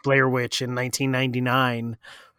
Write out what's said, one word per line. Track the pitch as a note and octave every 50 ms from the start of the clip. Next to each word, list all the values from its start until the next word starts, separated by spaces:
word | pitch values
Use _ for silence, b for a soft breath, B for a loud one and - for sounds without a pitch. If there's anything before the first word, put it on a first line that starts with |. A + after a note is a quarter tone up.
| -
Blair | C#3 C#3 C#3 C3
Witch | C3 B2+ B2+ B2 A#2 - - C3
in | B2 B2
nineteen | B2 B2 B2+ - - C3+ C3+
ninety-nine. | C3 B2+ C3 B2+ A#2+ B2+ B2+ B2+ B2 C3+ C3 B2 A#2+ A#2 A#2 A#2 A2+ B B B B B B B B